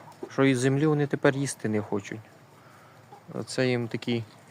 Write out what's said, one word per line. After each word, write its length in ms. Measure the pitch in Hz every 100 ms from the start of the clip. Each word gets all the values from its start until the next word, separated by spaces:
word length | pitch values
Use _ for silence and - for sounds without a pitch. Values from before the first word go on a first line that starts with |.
| - - -
що 160 | - 135
із 140 | 127
землі 260 | 131 135 156
вони 200 | 147 143
тепер 300 | - 143 135
їсти 320 | 139 - 110
не 120 | 107
хочуть. 380 | 101 104 - 110 - - - - - - - - - - - 123 117
Це 220 | - 127
їм 200 | 123 117
такий 360 | 120 - 117 110 - -